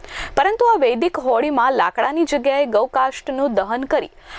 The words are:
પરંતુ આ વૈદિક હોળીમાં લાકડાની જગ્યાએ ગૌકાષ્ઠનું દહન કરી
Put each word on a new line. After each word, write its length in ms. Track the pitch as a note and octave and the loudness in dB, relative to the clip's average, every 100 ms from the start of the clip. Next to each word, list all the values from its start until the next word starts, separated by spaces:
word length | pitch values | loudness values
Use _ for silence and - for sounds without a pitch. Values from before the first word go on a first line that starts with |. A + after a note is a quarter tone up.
| - - - - | -16 -14 -4 0
પરંતુ 280 | F4+ A4+ | 2 2
આ 120 | A#4+ G#4 | 2 4
વૈદિક 400 | C4+ A#3 F4 D4+ | 2 2 -2 -2
હોળીમાં 560 | B3+ A#3 D4 C4 B3+ | 0 0 0 2 2
લાકડાની 520 | B3 F3 - A#3+ D#4 | 2 0 0 -2 0
જગ્યાએ 420 | D#4+ D4 C4+ C4+ C#4 | 0 0 0 0 2
ગૌકાષ્ઠનું 880 | G#3+ C4 C4 C4 - - C4 C#4 | 0 0 0 -2 -4 -8 -2 0
દહન 300 | G3+ G3 B3 | 0 -2 -2
કરી 260 | C4+ D4+ - - - | -2 -2 -2 -10 -20